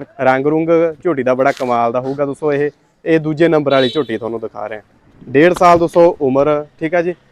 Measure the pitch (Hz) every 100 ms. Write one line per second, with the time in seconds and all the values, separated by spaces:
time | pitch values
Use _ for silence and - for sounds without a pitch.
0 | 143 - 127 131 139 156 165 165 165 151
1 | 180 143 127 127 135 139 127 120 117 123
2 | 131 139 143 135 156 143 147 - _ _
3 | - 160 156 151 165 156 139 135 131 151
4 | 123 110 110 113 110 - 107 107 - _
5 | _ _ - 131 170 175 175 170 170 180
6 | 170 - 135 135 143 147 151 _ 160 175
7 | 175 170 _